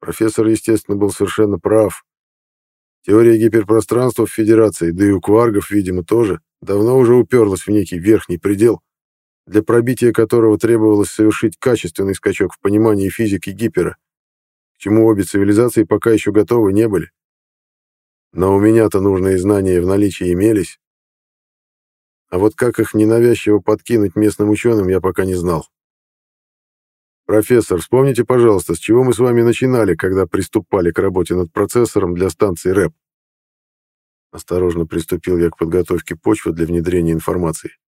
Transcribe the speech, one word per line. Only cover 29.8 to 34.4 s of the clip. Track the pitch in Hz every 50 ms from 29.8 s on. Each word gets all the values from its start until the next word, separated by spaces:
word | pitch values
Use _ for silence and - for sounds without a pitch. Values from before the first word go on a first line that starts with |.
| 110 98 87
когда | 80 - 95 95 95 95
приступали | 87 - 95 95 - - 110 - _ - 101 87 85 82
к | -
работе | 92 98 92 92 87 - 90
над | 90 90 82 _
процессором | - 101 95 - 123 120 110 - 107 98 90 87
для | 87 95 95
станции | 85 _ 110 104 90 82 - 92
рэп?» | 92 98 92 80 - _ _ _ _ _ _ _ _ _ _ _ _ _ _ _ _ _ _ _ _ _ _ _ _ _ _ _
Осторожно | _ -